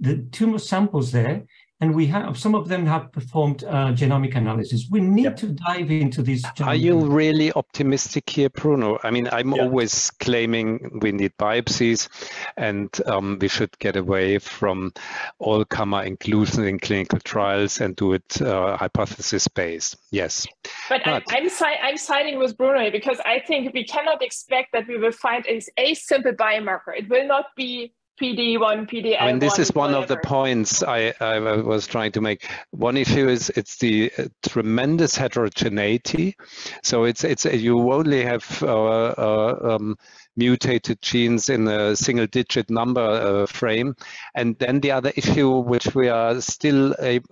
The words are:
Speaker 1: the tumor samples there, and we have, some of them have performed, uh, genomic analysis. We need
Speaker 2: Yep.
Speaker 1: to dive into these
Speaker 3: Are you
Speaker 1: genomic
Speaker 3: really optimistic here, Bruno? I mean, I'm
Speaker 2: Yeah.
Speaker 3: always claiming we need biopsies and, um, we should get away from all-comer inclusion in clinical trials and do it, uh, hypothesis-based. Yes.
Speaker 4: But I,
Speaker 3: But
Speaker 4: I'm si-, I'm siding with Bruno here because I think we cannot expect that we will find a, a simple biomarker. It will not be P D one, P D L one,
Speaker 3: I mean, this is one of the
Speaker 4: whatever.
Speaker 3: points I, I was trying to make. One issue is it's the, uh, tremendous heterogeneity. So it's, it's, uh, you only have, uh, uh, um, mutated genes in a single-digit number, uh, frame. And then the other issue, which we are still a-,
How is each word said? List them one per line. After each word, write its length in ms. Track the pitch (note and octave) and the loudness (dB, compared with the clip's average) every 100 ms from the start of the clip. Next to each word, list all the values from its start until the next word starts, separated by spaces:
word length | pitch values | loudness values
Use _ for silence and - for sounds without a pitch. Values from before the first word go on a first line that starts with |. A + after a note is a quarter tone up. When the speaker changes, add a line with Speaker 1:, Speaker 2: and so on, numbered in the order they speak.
Speaker 1:
the 260 | C3 D3 B2 | -2 -2 -4
tumor 260 | - A3+ A3 | 0 0 0
samples 540 | - F#3+ G3+ D#3 B2 | -2 0 2 0 0
there, 320 | B2 A2+ G#3 - _ _ _ | 0 0 -2 -8 _ _ _
and 140 | D#3+ | 0
we 120 | D#3 D#3 | 2 2
have, 320 | F#3+ - D3+ | 0 -4 -4
some 160 | A3 | 0
of 140 | G#3+ D#3+ | 0 0
them 180 | F3+ E3 | -2 0
have 260 | E3 - | 0 -4
performed, 520 | - B2 D#3+ D3 C#3 | -10 -6 0 0 0
uh, 280 | - C#3 C3+ | -2 0 0
genomic 420 | B2 C3 C#3 C3+ B2+ | 2 2 2 0 0
analysis. 500 | A2 A2+ G#2+ A#2 - | 0 -2 -2 -4 0
We 100 | G#3 | 2
need 240 | F#3 G3+ | 4 4
Speaker 2:
Yep. 120 | C4 - | 2 0
Speaker 1:
to 100 | G#3+ | -6
dive 420 | C#3+ F3 F3+ D#3 | -4 -4 -2 0
into 320 | D#3 C#3+ B2+ | 2 0 0
these 200 | B2+ B2+ B2 - | 0 -2 -4 -4
Speaker 3:
Are 120 | C#3 | 0
you 200 | D3+ E3+ | 2 4
Speaker 1:
genomic 180 | E3+ D3+ | 4 4
Speaker 3:
really 400 | D3 D#3 D#3 D#3 | 4 4 4 2
optimistic 800 | D3+ - - C#3 C3+ - - - | 0 -4 -2 2 2 0 -4 -4
here, 180 | - C#3 | 0 0
Bruno? 500 | - D3+ C#3+ G#2+ A2 | 2 2 2 2 0
I 80 | A2+ | 0
mean, 180 | A#2+ B2 | 0 0
I'm 220 | A#2+ B2+ | 0 0
Speaker 2:
Yeah. 120 | C3+ | 2
Speaker 3:
always 460 | B2+ C3 A2+ - - | 2 2 0 0 -4
claiming 880 | - - B2 A#2 A2+ A2 A2+ - A2+ | -4 0 0 2 0 0 -4 -6 -2
we 100 | G#2+ | -2
need 200 | G2+ G2 - | 0 -2 0
biopsies 720 | G#2 A2+ A#2 - A#2 A#2 - - - - - - | 0 0 0 2 2 2 -2 -10 -14 -12 -12 -4
and, 320 | A2+ G2+ G2+ - - | -4 -2 -4 -4 -2
um, 320 | G2+ G2 G2 | -2 -2 -2
we 80 | G2 | -2
should 280 | - G#2+ - | 0 -4 -4
get 160 | G#2+ G2 | -4 -2
away 420 | F#2 F#2+ F#2+ G2+ | 0 0 2 0
from 540 | - - G#2 F#2 F#2 - - - - - | -2 -4 -2 -2 -6 -8 -12 -10 -10 -6
all-comer 640 | - G#2+ G#2+ - G#2 G2 | 0 0 0 -2 -2 -2
inclusion 600 | F#2+ F#2+ - G#2+ G#2 - | -4 -8 0 2 2 2
in 140 | G2+ F#2+ | 0 -2
clinical 400 | - G2+ F2+ - | -2 -2 0 -4
trials 640 | - A2 G2+ G2 G2+ - | -2 -2 0 0 0 -2
and 140 | G2+ F2+ | -4 0
do 180 | G2+ | 0
it, 260 | F#2+ - - | 0 -2 -4
uh, 380 | C3+ F#2+ F#2 G2 | 0 0 0 -2
hypothesis-based. 1200 | F#2+ - G2+ - - G2+ - - F2 E2 - - _ | -4 -2 -4 -4 -4 -2 -2 -2 -4 -4 -8 -8 _
Yes. 340 | G2+ E2+ - - - - - - | -4 -4 -4 -8 -12 -18 -14 -4
Speaker 4:
But 180 | C4 - | -2 0
I, 120 | D3 | -4
Speaker 3:
But 60 | - B3 | -2 -2
Speaker 4:
I'm 120 | E4+ | -2
si-, 300 | - D#4 D4 | -2 -2 0
I'm 160 | C4 D4+ | -4 -4
siding 400 | - C#4+ D4 C#4 | -2 -2 -2 -2
with 180 | B3+ A3 | -2 0
Bruno 240 | C4 C#4 | 2 2
here 120 | A3 | 0
because 280 | G#3 B3+ B3 - | -2 -2 -4 0
I 140 | B3 | -2
think 340 | - D4+ C4 | 0 -2 -2
we 100 | B3+ | -6
cannot 380 | A3 D4+ D4+ D#4 | -4 -2 0 -2
expect 500 | B3+ - - B3+ B3+ | -2 -8 -2 -2 0
that 140 | A#3 A3 | -4 -4
we 100 | A#3+ | -2
will 160 | A3+ | -2
find 320 | A3+ B3 A#3+ A#3+ | 0 -2 -2 -2
a, 140 | A3+ - - | -4 -4 -2
a 160 | C4+ | 0
simple 380 | D#4+ - C#4 C4 | 0 0 2 2
biomarker. 640 | - A3 G#3+ G#3 F#3+ - - | 0 0 0 -2 -6 -6 -10
It 140 | G#3 | 0
will 160 | B3 C#4 | 0 4
not 200 | C#4 C#4+ - | 0 0 -8
be 360 | B3+ B3 A#3+ _ _ _ | -8 -8 -10 _ _ _
P 200 | C4 A#3+ | -4 -2
D 200 | A#3 A3+ | 0 2
one, 280 | A3 G#3+ G#3+ | 2 0 -4
P 160 | A#3 | -6
D 140 | A3+ A3 | 0 2
L 60 | |
one, 60 | A#2+ | 2
Speaker 3:
I 40 | |
mean, 80 | B2+ | 2
this 180 | C#3+ - | 2 2
is 160 | D3+ | 2
one 180 | D3+ C#3+ | 2 0
of 140 | C#3 C3 | 0 0
the 80 | |
Speaker 4:
whatever. 140 | C3 - | -2 0
Speaker 3:
points 560 | C3+ C3+ A#2+ G#2+ - | 0 2 2 0 0
I, 280 | - A#2+ A2+ - | 0 0 0 -2
I 200 | A2+ A2 A2 G#2+ | -2 0 0 0
was 320 | A2+ G#2+ - | 2 -2 -2
trying 240 | A#2+ G#2+ | -2 -2
to 80 | G#2+ | 0
make. 280 | G#2+ G#2 - - - | 0 -2 -6 -14 -14
One 260 | - A#2 C3 | -2 0 2
issue 320 | C3 C#3+ C3+ | 2 4 4
is 220 | B2 - - | 2 0 -4
it's 200 | G#2 - | -4 -2
the, 340 | A#2+ G#2+ A2 - | 2 2 2 -2
uh, 100 | B2 - - | -8 -8 -4
tremendous 720 | A#2+ A2 A2+ C3+ E3 D#3+ - | -2 0 0 2 2 2 0
heterogeneity. 1200 | C3 - A2 - A#2 G#2 G#2 A#2+ - - F3 - - - - - | -2 0 -2 0 -2 0 0 0 -2 -2 -2 -4 -16 -16 -16 -8
So 220 | - A#2+ A#2 | -2 2 2
it's, 180 | A#2 | 0
it's, 200 | D#3+ C#3+ | -2 0
uh, 60 | E3 | 0
you 420 | C3 A2+ A#2+ A#2+ | 0 2 4 4
only 300 | C3+ D#3+ C#3 | 2 2 2
have, 400 | B2 A#2+ - - | 0 -2 -6 -4
uh, 440 | E3 A2+ A2 A2+ A#2 - | 0 2 2 2 0 0
uh, 420 | A2 G#2+ A2 B2+ | 0 2 0 0
um, 320 | A#2+ A2 G#2 G#2+ - - - - | -2 -2 -2 -6 -10 -20 -12 0
mutated 640 | A#2+ B2+ - B2 - A#2 | 2 2 2 0 -2 -6
genes 480 | - B2 A#2 A#2 C#3+ | -2 0 2 2 0
in 200 | B2+ A2 | 0 2
a 260 | G#2 G#2 | 2 2
single-digit 720 | G#2 - A#2+ G#2+ C3 A#2+ B2+ A2 | 0 0 0 0 0 0 -2 0
number, 320 | A2+ A#2 B2 | 0 0 2
uh, 460 | A2+ A2 G#2 G2+ G2+ | 2 2 2 2 0
frame. 480 | - A#2+ A2 B2+ C3 - - - | 0 0 0 0 -4 -12 -18 -10
And 240 | - A#2+ A2+ | -2 -2 0
then 220 | B2 C3+ | 0 0
the 100 | C#3+ | 2
other 220 | C3+ C3 | 0 0
issue, 460 | C#3+ - C#3+ C#3 C3 | -2 0 4 4 4
which 340 | B2 A#2+ - | 2 0 2
we 140 | C#3 B2 | 2 2
are 320 | A#2 A#2 B2 | 2 2 0
still 520 | - - D3+ C#3 C3+ C#3+ | -4 -2 2 4 4 2
a-, 200 | B2+ B2 - | 0 -2 -2